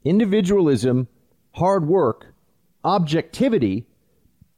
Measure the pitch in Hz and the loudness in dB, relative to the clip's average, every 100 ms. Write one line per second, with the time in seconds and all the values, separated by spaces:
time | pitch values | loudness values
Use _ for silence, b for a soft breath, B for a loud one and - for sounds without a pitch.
0 | 139 202 214 214 180 202 156 120 127 127 | -2 0 2 0 2 2 2 2 0 -2
1 | 123 _ _ _ _ - 180 196 151 190 | -4 _ _ _ _ -4 0 0 0 0
2 | 123 - - _ _ _ _ _ 165 196 | 0 -2 -14 _ _ _ _ _ -2 -2
3 | 156 160 - - 220 208 104 104 - _ | 0 -2 -4 -2 0 0 -2 -4 -10 _
4 | _ _ _ _ _ | _ _ _ _ _